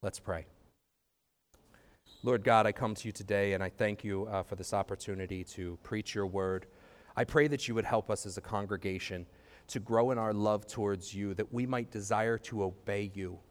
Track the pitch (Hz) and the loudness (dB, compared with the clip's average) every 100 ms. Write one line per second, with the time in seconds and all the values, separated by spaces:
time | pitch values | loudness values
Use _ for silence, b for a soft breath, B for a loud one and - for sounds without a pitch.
0 | 104 - - 85 80 - - _ _ _ | -6 -6 -6 -6 -6 -20 -20 _ _ _
1 | _ _ _ _ _ _ _ b b b | _ _ _ _ _ _ _ b b b
2 | _ - 120 123 104 113 107 104 117 107 | _ -6 0 2 6 8 6 4 -2 -2
3 | 113 101 98 101 101 95 95 - 107 104 | -6 -8 0 4 4 2 0 0 0 0
4 | 104 98 107 101 90 95 92 101 95 98 | -4 -4 -2 -2 -2 -6 -2 -2 0 -4
5 | - 95 92 95 92 - 90 85 - 107 | -6 -6 -4 -6 -8 -6 -6 -8 -6 -4
6 | 107 107 98 95 95 92 - B B B | -4 -2 0 2 0 0 -4 B B B
7 | B - 120 160 151 143 - 113 107 113 | B -2 2 4 4 2 -2 -2 2 0
8 | - 104 104 92 - 104 101 98 98 92 | 0 -4 -4 -10 -4 -4 -2 -2 -2 -4
9 | - 92 87 B B B B - 104 113 | -4 -8 -10 B B B B -8 2 4
10 | 120 123 110 107 107 104 - - 104 98 | 4 4 0 2 2 2 -2 -4 -2 -2
11 | 90 98 101 95 107 120 127 127 117 110 | -4 -6 -4 -4 -4 -2 -2 -2 -4 -6
12 | 101 110 110 113 - 110 98 92 - 101 | 0 2 4 0 -2 -2 -2 -2 -4 -2
13 | 101 98 92 92 - | -2 -4 -8 -8 -16